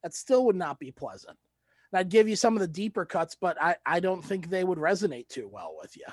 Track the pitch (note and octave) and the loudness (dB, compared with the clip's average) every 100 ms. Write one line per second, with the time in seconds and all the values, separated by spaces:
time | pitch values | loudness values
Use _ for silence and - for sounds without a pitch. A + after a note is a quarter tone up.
0 | - - - B3+ B3+ F#3+ D#3+ C#3 C#3 - | -10 -12 2 4 6 2 -2 -8 -14 -12
1 | A2 F#2+ - - _ _ _ _ _ F#3 | -14 -14 -20 -20 _ _ _ _ _ -2
2 | F#3 G#3+ G#3+ G#3 A#3 A3 F3+ D#3 G#3+ G3+ | 4 6 6 4 4 4 -2 -2 -4 -4
3 | E3+ F3 E3 - F3+ E3 E3 F3 C3 C#3+ | -4 -2 -4 -2 -4 0 0 0 0 0
4 | F3+ F#3 D#3+ G3 E3+ F#3 F#3 E3 D#3 F#3+ | 0 -2 -4 -6 -4 -2 0 0 0 0
5 | G3+ B2 - C3+ G#2 F#2 E2 D#2 D2+ D#2+ | -2 -4 -10 -12 -12 -12 -14 -14 -16 -18
6 | C#2 | -20